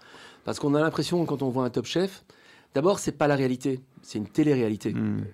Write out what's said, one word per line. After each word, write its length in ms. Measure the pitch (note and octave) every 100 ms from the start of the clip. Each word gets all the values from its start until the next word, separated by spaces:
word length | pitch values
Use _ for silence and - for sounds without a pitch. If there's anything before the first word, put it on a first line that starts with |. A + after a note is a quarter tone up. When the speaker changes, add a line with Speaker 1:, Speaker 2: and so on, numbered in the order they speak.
| - - - - -
Speaker 1:
Parce 140 | A2
qu'on 160 | D3 D3
a 60 |
l'impression, 440 | D#3 D#3 D3 F3 D3+
quand 160 | C#3
on 80 | C3+
voit 140 | B2+ B2
un 40 |
Top 140 | B2 A#2
Chef, 360 | E3 F#3+ - - - - - _ C3+
d'abord, 240 | F3 G3
c'est 120 | -
pas 140 | - D3
la 80 | C#3
réalité, 440 | B2+ B2+ C#3+ C3 - -
c'est 160 | - A2
une 80 | G2
télé-réalité. 680 | - D3+ C3 A2 G#2+ A2+
Speaker 2:
Hmm. 280 | A#2 G#2+ G#2 G2+